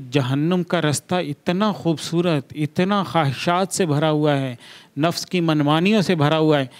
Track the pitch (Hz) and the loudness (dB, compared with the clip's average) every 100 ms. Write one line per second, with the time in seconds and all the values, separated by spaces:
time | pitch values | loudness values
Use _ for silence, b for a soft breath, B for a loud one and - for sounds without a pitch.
0 | 127 139 127 139 160 180 170 175 151 143 | -2 -2 0 0 0 0 -2 -2 0 -2
1 | - 180 147 147 - 180 214 - 165 151 | -4 -4 -4 -6 -4 -2 -2 -2 -2 -4
2 | - 165 175 147 - 147 151 - 185 202 | -2 -2 0 -2 -4 -6 -4 -2 0 0
3 | 185 165 143 123 175 175 190 - 180 143 | 0 0 0 -2 0 0 0 -2 0 2
4 | 156 151 151 139 135 117 B B B 139 | 2 2 2 0 -2 -8 B B B -2
5 | 160 165 - 185 165 151 143 156 190 220 | -2 -2 -4 -2 0 2 2 2 2 2
6 | 180 175 143 156 156 147 131 | 2 2 2 2 2 2 0